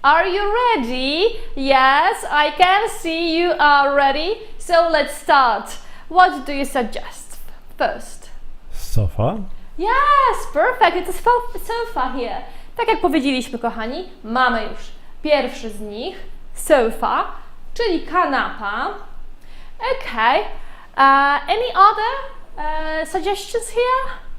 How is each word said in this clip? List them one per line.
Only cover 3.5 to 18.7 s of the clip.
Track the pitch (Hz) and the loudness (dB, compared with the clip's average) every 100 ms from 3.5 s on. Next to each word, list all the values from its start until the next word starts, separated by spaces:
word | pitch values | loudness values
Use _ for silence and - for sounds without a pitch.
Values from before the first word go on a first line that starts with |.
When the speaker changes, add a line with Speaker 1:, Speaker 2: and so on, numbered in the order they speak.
| 320 | 4
Speaker 1:
are | 294 285 277 285 | 4 6 4 4
ready. | 277 277 330 440 - - | 2 2 -2 -6 -8 -12
So | - 339 339 | 2 2 4
let's | 311 285 - | 2 0 -4
start. | - 285 247 208 220 - - - - | 2 4 4 2 -4 -12 -12 -14 -2
What | 349 370 294 262 | 4 4 4 -6
do | |
you | 285 | -4
suggest | 277 277 214 - - - - - - - - - | -2 -2 -2 -4 -8 -12 -12 -10 -10 -12 -14 -4
first? | - - - - - - - - - | -4 -2 -10 -14 -12 -10 -8 -10 -8
Speaker 2:
Sofa. | - - - 101 - 113 214 190 - - - | -6 2 2 2 0 0 0 -6 -8 -8 -4
Speaker 1:
Yes, | 392 523 587 571 523 - - | 0 2 4 4 4 0 -2
perfect. | 285 392 480 339 349 | 0 2 4 2 2
It | 392 | -4
is | 370 | -2
fo-, | - 480 480 - | 2 2 0 -6
sofa | - 466 453 294 254 | -4 -4 -4 -4 -4
here. | 262 233 185 - - - - | -4 -6 -6 -10 -12 -12 -2
Tak | 453 | 0
jak | 427 | 2
powiedzieliśmy, | 359 302 262 254 240 233 | 4 2 2 0 -2 -4
kochani, | 233 220 220 294 370 - | -4 -4 -6 -6 -10 -12
mamy | 214 240 254 233 | -4 2 2 2
już | 220 - - - - - | -2 -6 -10 -12 -12 -8
pierwszy | 302 285 254 - 226 | 2 2 2 -6 -8
z | 202 | -8
nich, | 208 208 302 349 - - - | -8 -8 -8 -8 -10 -10 -10
sofa, | - - 294 226 - 226 254 403 - - - - | -8 4 4 4 0 -2 0 -2 -8 -12 -12 -8
czyli | - 466 330 | -2 0 0
kanapa. | - 339 320 254 202 - 208 | 0 0 2 0 -2 -4 -6